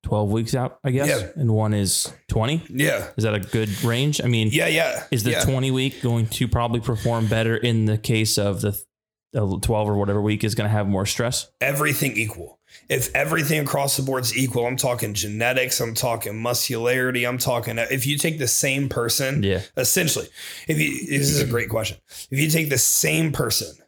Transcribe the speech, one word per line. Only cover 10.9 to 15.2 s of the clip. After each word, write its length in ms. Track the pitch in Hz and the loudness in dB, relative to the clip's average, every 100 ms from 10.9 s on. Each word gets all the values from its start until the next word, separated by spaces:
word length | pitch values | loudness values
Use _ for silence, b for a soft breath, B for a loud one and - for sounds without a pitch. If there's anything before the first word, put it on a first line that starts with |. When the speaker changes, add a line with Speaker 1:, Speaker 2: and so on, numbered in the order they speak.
| 98 104 | 0 0
Speaker 1:
stress? 440 | - 120 127 - _ | 0 -2 -2 -6 _
Speaker 2:
Everything 560 | 131 143 147 135 139 107 | -2 0 0 0 -2 -2
equal. 420 | 110 87 82 - B B _ | -4 -6 -16 -20 B B _
If 260 | 135 120 127 | -2 0 -2
everything 440 | 143 165 143 156 | 0 0 0 0
across 360 | 139 143 139 - | 0 0 0 0
the 80 | |
board 200 | 135 131 | 0 -2
is 120 | 120 113 | -2 0
equal, 300 | 131 120 120 | 0 0 -2
I'm 100 | 127 | 0
talking 380 | 135 120 110 | -2 0 -4
genetics, 680 | 101 | -4